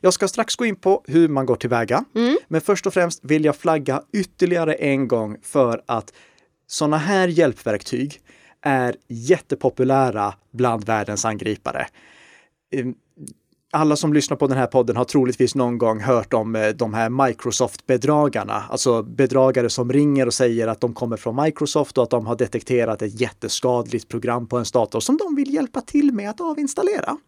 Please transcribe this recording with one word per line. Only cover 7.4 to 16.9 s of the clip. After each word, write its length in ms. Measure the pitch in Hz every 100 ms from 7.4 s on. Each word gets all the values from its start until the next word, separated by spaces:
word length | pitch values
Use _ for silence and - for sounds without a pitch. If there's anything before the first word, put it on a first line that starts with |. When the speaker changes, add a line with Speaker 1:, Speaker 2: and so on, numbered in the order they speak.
| 156 - - 104 - 120 143 - _ _ _ _
Speaker 1:
är 340 | 147 135 123 - _
jättepopulära 1300 | 117 120 180 - 143 135 - 127 135 127 107 101 - _
bland 320 | 117 127 113
världens 420 | 104 110 104 104 113
angripare. 640 | 107 101 104 - 67 - _ _ - - _ _ _ _ 147
Ehm, 180 | 123 - _ _ 147 - _ _ _
alla 240 | 151 156 147
som 180 | 160
lyssnar 240 | 147 - 147
på 100 | 139
den 100 | 135
här 100 | 123
podden 280 | 131 120 120
har 80 | 127
troligtvis 500 | 147 127 123 120 135
någon 220 | 123 120
gång 220 | 117 110
hört 340 | 110 120 107
om, 220 | 120 110 110
eh, 140 | 107
de 240 | 110 117